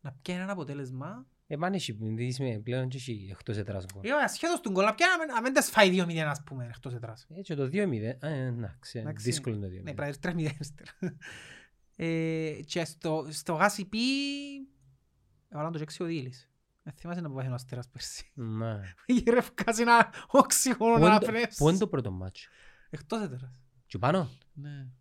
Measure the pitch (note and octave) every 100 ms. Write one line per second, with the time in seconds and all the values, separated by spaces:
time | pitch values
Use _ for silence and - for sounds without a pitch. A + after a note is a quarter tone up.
0 | C#3+ - - F3+ F#3+ G3 C#3+ C#3+ C3 B2+
1 | D3 A3+ C4 _ _ D3 F3 G3 - G#2+
2 | A2 A2 B2 B2+ C3 G#2+ A2 B2+ B2+ C3
3 | C3 A2 F#2+ F#2 - G#2 G2+ G2 F#2 G2
4 | F#2+ D4 B3+ - D#4+ F4 A3 F#3 G#3 G#3+
5 | F4 F4 D#4+ B3 B3 C4+ B3+ - G3 F3+
6 | F3 E3 D#3 C#3+ - C3+ A#2+ A#2 C3+ A#2+
7 | A2+ A2+ - D#3+ G3 D3+ C3 F3 G3+ A#2
8 | G#2+ B2+ D3+ D3 B2+ A#2+ G#2 - - B2
9 | A2 G#2 A2+ B2 B2 G#2+ G2 F#2 A#2+ C#3
10 | C#3+ C#3+ F3+ E3+ D3+ - - - - -
11 | F#3 - - - - - - _ _ -
12 | E3 E3 D#3+ D#3+ D#3+ D3+ D3+ F3+ D#3+ -
13 | E3+ D#3 D3 D3+ - D#3+ G3+ G3+ F#3 A3
14 | B3 C4+ C#4+ C#4+ C#4+ C#4 C4+ _ _ _
15 | _ _ _ _ _ D3 D#3 D#3+ D3+ -
16 | E3+ E3 B2+ B2+ _ _ _ _ - -
17 | E3+ F3 E3 C3 C3 B2 - B2+ A#2+ -
18 | - - - - A2+ A2 A2+ G#2+ F#2+ -
19 | - B3 - A#3+ - - - A3 A#3+ A#3
20 | A3+ - - - C4+ - C4 A#3+ A3+ A#3
21 | E3 G#3+ A3 A3+ A#3+ - D3 F#3 G#3 C#3+
22 | A2 F#2 F#2 - - _ - - - D3
23 | - A3 G3 B2+ C3 - _ _ _ G2
24 | A#2+ F#3 D3 - _ - C#3+ C#3+ C3+ B2+